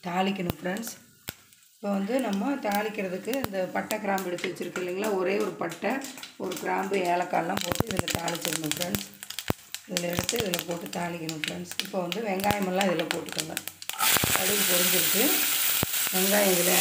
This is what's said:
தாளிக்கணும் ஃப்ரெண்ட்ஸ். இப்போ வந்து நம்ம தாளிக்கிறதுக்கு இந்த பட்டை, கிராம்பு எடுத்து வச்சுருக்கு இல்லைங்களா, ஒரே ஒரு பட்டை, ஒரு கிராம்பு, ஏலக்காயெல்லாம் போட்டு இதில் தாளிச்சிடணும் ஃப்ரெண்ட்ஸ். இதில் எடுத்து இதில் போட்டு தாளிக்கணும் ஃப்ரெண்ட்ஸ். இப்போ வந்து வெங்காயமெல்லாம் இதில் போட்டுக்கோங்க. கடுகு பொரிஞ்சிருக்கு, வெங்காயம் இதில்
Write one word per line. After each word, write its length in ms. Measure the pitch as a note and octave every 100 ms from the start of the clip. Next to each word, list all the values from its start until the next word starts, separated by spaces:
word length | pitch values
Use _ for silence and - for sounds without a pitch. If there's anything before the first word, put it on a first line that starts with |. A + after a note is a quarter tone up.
| F3+
தாளிக்கணும் 520 | F3+ G3 G3 F3 -
ஃப்ரெண்ட்ஸ். 320 | F3+ G3 A3+ - - - - - - - -
இப்போ 180 | _ G3+ G3
வந்து 180 | G3 C4 A3+
நம்ம 240 | G3 B3 C4+ G#3
தாளிக்கிறதுக்கு 640 | G3+ G#3+ G#3 F#3+ F3 G#3 C4+
இந்த 140 | G3 F#3+ F3+
பட்டை, 220 | G3 G3 G#3+
கிராம்பு 260 | G3 F#3+ F3+
எடுத்து 200 | F3 F#3+
வச்சுருக்கு 300 | D#3+ F3 F#3
இல்லைங்களா, 260 | F3+ F#3 G#3+ F#3+
ஒரே 140 | F3+ G#3
ஒரு 80 | G3 E3
பட்டை, 280 | E3+ - G3+ C4+ - - - -
ஒரு 100 | F#3 F3+
கிராம்பு, 360 | F#3+ F#3 F#3+ G3 F3
ஏலக்காயெல்லாம் 500 | F3 F3 F3 E3 G3
போட்டு 180 | F3+ - A3+
இதில் 260 | F#3+ E3+ F3
தாளிச்சிடணும் 560 | E3+ E3 D#3+ D#3+ D3+ -
ஃப்ரெண்ட்ஸ். 300 | F3+ G3+ - - - - - - - - -
இதில் 200 | F3+ F3
எடுத்து 240 | F3 F3+ A#3+
இதில் 240 | G#3 F3 F3
போட்டு 180 | E3+ - F3+
தாளிக்கணும் 440 | F3 E3+ D#3+ D#3
ஃப்ரெண்ட்ஸ். 280 | D3+ F3 F3 -
இப்போ 120 | G3 G3
வந்து 180 | F3 F#3+ A3
வெங்காயமெல்லாம் 640 | F#3+ G3+ G3+ F#3 F#3 G3
இதில் 220 | D#3+ D#3+
போட்டுக்கோங்க. 420 | E3 D#3 - D#3 - - - - - - - - -
கடுகு 260 | F#3+ G#3 F3+
பொரிஞ்சிருக்கு, 540 | F3+ F3+ F3+ E3 F#3+ C#4 F#4 - - - - - - -
வெங்காயம் 400 | F#3 F#3+ G#3 G3
இதில் 180 | F3 F3 F3+